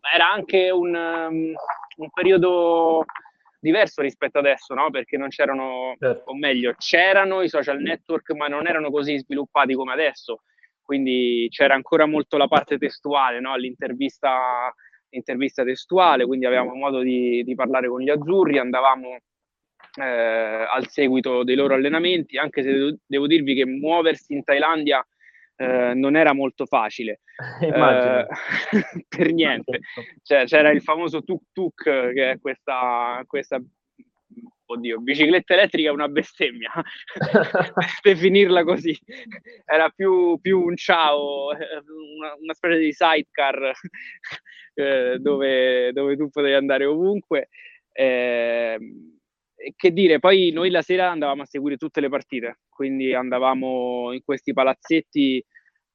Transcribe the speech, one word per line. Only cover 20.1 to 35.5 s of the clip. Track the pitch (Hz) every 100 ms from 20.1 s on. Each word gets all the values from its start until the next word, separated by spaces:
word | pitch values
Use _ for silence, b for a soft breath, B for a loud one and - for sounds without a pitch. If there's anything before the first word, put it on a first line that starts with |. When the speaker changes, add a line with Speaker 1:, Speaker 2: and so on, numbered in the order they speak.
| 117 117 113 110 110 110
Speaker 1:
al | 131 123
seguito | - 135 131 131 123
dei | 123 127
loro | 139
allenamenti, | 135 139 160 175 180 151 131
anche | 147 -
se | 131
devo, | 135 139 156
devo | _ 139 143
dirvi | 165 139
che | 135 131
muoversi | 135 151 170 160 147 _
in | 143
Thailandia, | - 143 156 160 147 135 - b b b b _
eh, | 131 127 123
non | 123 139 156
era | 151
molto | 139 135 - 135
facile. | 131 107 - 113 104 _ -
Speaker 2:
<laughs> | 131 -
Immagino. | 165 127 135 127 123 123
Speaker 1:
Eh, | -
<laughs> | - - - - 208 - 175 -
per | - 160
niente. | 165 151 117 - - -
Speaker 2:
Certo. | - 117 _
Speaker 1:
Cioè, | - 143
c'era | 123 151 151
il | 147
famoso | - 160 170 160
tuk | 147 175 _
tuk, | - 175 -
che | 156 135 123 127 131
è | 131
questa, | 143 131 - 131 127 120 120 120 127
questa, | 143 131 131 127 _ _ _ _ _ _ 117 117 _ _
oddio, | 120 117 113
bicicletta | 120 143 151 180 -